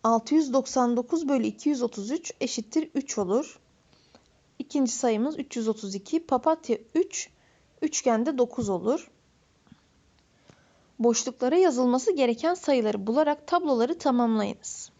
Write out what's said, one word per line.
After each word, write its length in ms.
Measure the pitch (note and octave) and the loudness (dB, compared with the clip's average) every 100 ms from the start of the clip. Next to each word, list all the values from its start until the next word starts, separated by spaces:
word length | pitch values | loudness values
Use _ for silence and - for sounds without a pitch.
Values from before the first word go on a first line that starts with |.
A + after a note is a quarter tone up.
Altı 300 | A3+ A3+ A3+ | 2 0 2
yüz 180 | D#4 C#4+ | 2 4
doksan 440 | C4 C4 C4 A#3+ A#3+ | 0 0 0 2 0
dokuz 320 | A#3+ E4 C#4+ | 0 -2 0
bölü 180 | C#4 G#3+ | 0 0
iki 220 | G#3 D4 | -2 -2
yüz 140 | C#4 | 0
otuz 280 | A#3+ - G3+ | -2 -4 -6
üç 220 | D#4+ - - | -6 -8 -6
eşittir 500 | B3 - A3 D#4+ D#4 | -4 -4 -4 -4 -2
üç 240 | - C#4 - | -6 -4 -4
olur. 420 | F#3 A3 D#4 - _ _ _ _ _ - _ _ _ _ | 0 -2 -2 -14 _ _ _ _ _ -20 _ _ _ _
İkinci 340 | - C#4+ B3+ | -6 -2 -2
sayımız 460 | - B3 G#3+ C4 D#4 | 0 0 2 0 -4
üç 180 | - A#3+ | -8 -4
yüz 120 | A3 | -2
otuz 260 | G#3+ G3+ | -4 -6
iki. 320 | G3 - E4 - | -10 -4 -4 0
Papatya 520 | B3+ D#4+ D#4+ - A#3 - | 0 2 0 -2 -4 -2
üç, 360 | D#4+ F4+ - - _ _ _ _ _ | -2 -2 -4 -12 _ _ _ _ _
üçgende 560 | D4+ - B3+ A3+ B3 C4+ | -4 -2 0 0 0 0
dokuz 300 | A#3+ - G3+ | 0 0 -4
olur. 420 | F3+ F#3+ D#4+ - _ _ _ _ _ _ - _ _ _ _ _ _ - _ _ _ _ - | -2 0 -2 -4 _ _ _ _ _ _ -20 _ _ _ _ _ _ -20 _ _ _ _ 0
Boşluklara 580 | A#3 A3+ C4+ B3 B3+ E4 | 2 2 -2 -2 2 4
yazılması 560 | F#4 B3 B3 B3 E4+ | 4 4 2 2 2
gereken 420 | E4+ B3 A#3 D#4+ | 2 2 2 -2
sayıları 520 | F4+ - C4 G#3+ G#3 G3 | -2 2 2 2 -2 0
bularak 400 | B3 D4+ D4 - | 2 2 0 0
tabloları 520 | F4 F4 B3 B3 E4 | 0 2 2 0 0
tamamlayınız. 920 | D4 A#3+ A#3 A3 G3+ - - - - | 0 2 2 0 -2 -6 -12 -16 -18